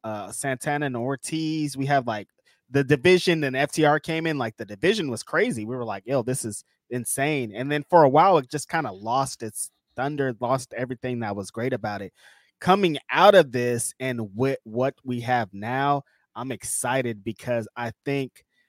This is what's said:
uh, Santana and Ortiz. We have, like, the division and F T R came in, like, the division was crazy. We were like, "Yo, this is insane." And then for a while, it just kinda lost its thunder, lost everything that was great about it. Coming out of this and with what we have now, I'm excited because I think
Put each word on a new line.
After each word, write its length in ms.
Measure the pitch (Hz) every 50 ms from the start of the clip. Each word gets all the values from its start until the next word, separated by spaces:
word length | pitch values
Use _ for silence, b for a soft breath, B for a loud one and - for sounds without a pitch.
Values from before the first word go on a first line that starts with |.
| -
uh, 260 | 110 107 104 95 95 -
Santana 540 | - - 139 131 - - 156 147 147 151
and 100 | 135 123
Ortiz. 800 | 117 120 131 139 - - - 160 160 160 156 156 156 151 143 135
We 80 | 135 135
have, 200 | 143 143 135 120
like, 220 | 120 110 104 98 _ _ _ _ _ _ _ _ _
the 140 | 127 139 139
division 640 | 123 147 123 131 180 185 175 - 185 165 160 143
and 100 | 135 127
F 160 | 135 147 -
T 140 | - 160 156
R 120 | 147 151 151
came 280 | - 165 160 160 165
in, 100 | 165 151
like, 200 | 135 120 110 -
the 80 | - -
division 440 | - 104 98 156 185 220 214 160 135
was 140 | 113 - -
crazy. 400 | - 151 170 226 254 143 113 107
We 100 | 113 131
were 80 | 127 117
like, 180 | 110 98 98 _
"Yo, 160 | 113 139 127
this 220 | 110 127 127 - -
is 200 | 110 101 - - _ _ _ _ -
insane." 640 | 120 123 117 - - 139 135 151 151 139 120 107 98
And 160 | 113 131 143
then 120 | 147 147 143 -
for 140 | 180 165 151
a 60 | 131
while, 280 | 135 151 180 196 180
it 120 | 151 127 -
just 160 | 156 143 - -
kinda 220 | 170 165 147 107
lost 500 | 95 98 104 113 123 135 135 127 - -
its 300 | 117 107 - - - - _ _ _ _ -
thunder, 400 | 123 131 147 151 139 135 131 113 98
lost 320 | 123 120 135 127 - _ 107
everything 460 | 117 127 123 127 - - 127 123 117
that 160 | 113 104 98
was 140 | 104 95 -
great 220 | - 113 123 131 127
about 280 | 101 110 104 101 101
it. 120 | 98 90 b b b b b b b b b _
Coming 380 | - 180 190 202 196 170 147 131 _ -
out 260 | 127 156 185 208 202
of 160 | 180 151 127 120
this 400 | 123 120 120 120 120 - - - -
and 340 | 131 131 123 117 110 98 95
with 220 | 110 131 139 135 - _
what 320 | 110 107 120 127 139 - _ -
we 160 | 127 123 120
have 320 | 117 123 127 120 110 90 98
now, 500 | 98 107 117 127 135 139 143 143 139 - _ _ _ _ _ -
I'm 160 | 110 127 135
excited 720 | 117 - - - - - - 120 131 135 123 120 110 101 98
because 460 | 113 107 - - 123 120 117 107 - _
I 140 | 123 120 117 - _ -
think 400 | 143 139 139 135 120 _ - _ _ _ _ _